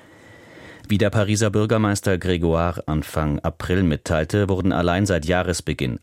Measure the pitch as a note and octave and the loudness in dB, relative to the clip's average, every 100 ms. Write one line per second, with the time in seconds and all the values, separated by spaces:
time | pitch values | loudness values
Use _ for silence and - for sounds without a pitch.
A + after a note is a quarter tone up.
0 | - - - - - - - - - G#2 | -20 -20 -20 -20 -20 -20 -20 -14 -2 0
1 | G2+ A2 G2+ G#2 G#2+ G#2+ G#2+ A2+ G#2+ G2+ | 2 2 2 2 2 2 2 2 2 0
2 | - F#2 F2+ F2 E2 E2 F2 E2+ - D2+ | 0 0 0 0 2 2 0 -2 -4 -4
3 | - - D#2 D2 E2 - - F#2 F#2 D2 | -2 -2 -2 0 -4 -4 -2 0 0 -2
4 | - E2 D#2 G#2 F#2+ F#2 F#2 C#2+ F2 F2 | -2 -2 0 0 0 0 0 0 2 2
5 | G2+ F2 D2+ F2+ F2+ E2+ - D2+ C2 A1+ | 0 0 0 0 0 -2 -4 -4 -4 -6